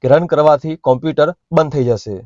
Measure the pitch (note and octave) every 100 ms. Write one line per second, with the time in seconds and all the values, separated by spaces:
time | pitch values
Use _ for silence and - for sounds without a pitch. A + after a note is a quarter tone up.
0 | B2+ D3 F3 D3+ D3+ D3 D#3+ D#3 - B2+
1 | D#3 D3+ D3+ F3 _ E3 D3+ C#3+ B2 A2+
2 | - F#2+